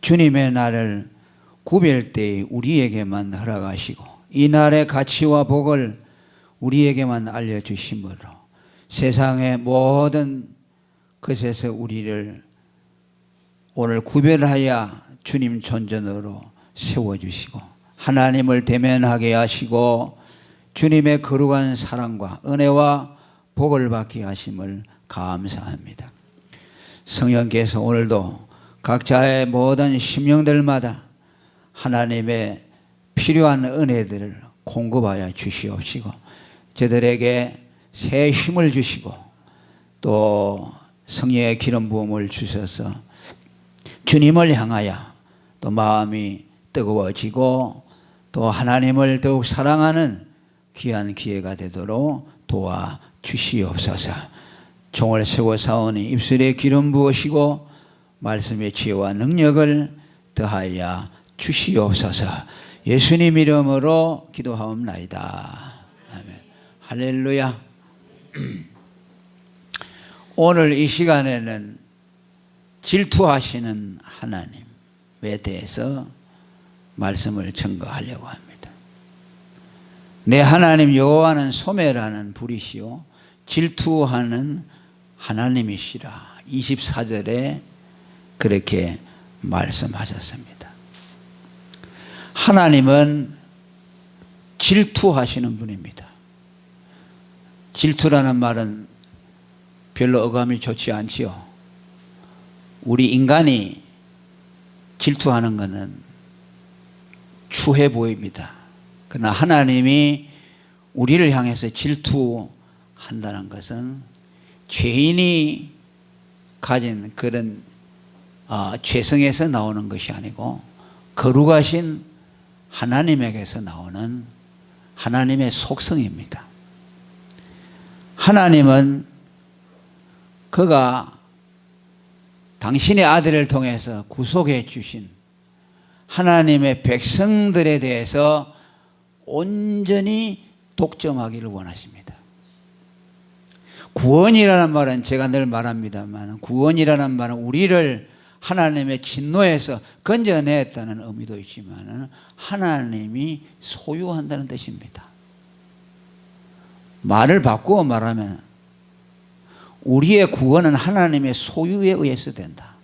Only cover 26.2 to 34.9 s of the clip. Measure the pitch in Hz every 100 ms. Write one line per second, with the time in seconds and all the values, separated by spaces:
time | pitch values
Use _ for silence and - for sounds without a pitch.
26.2 | _ _ _ - _ _ - - - -
27.2 | 123 120 117 117 110 110 113 117 113 110
28.2 | 92 - - _ _ _ - 123 - 127
29.2 | 135 131 127 123 127 135 143 135 - -
30.2 | 143 147 151 147 143 135 123 110 - _
31.2 | _ _ _ _ _ - 131 123 120 117
32.2 | 113 117 107 98 _ _ _ _ _ -
33.2 | - 160 156 139 127 139 147 120 101 101
34.2 | 101 101 - _ - - 117